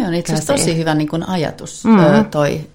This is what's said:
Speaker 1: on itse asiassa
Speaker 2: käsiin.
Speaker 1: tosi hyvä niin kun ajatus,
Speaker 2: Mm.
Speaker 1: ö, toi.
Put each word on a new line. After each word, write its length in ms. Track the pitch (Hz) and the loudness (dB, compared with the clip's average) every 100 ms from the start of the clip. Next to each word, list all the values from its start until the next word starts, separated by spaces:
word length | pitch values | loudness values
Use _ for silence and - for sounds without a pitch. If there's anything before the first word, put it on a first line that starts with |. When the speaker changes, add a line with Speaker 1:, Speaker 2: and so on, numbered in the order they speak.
Speaker 1:
on 120 | 202 | -2
itse 180 | 170 170 | -2 -2
asiassa 200 | 156 - | -4 -2
Speaker 2:
käsiin. 160 | - 170 | -2 0
Speaker 1:
tosi 100 | 165 | -2
hyvä 160 | 160 | 0
niin 140 | 151 151 | -2 -2
kun 200 | 165 170 | -4 -4
ajatus, 560 | 185 147 - - - | -4 -4 -6 -14 -6
Speaker 2:
Mm. 140 | 226 214 | 2 6
Speaker 1:
ö, 260 | 160 208 208 | 6 4 2
toi. 300 | 151 143 156 147 | 0 0 -2 -8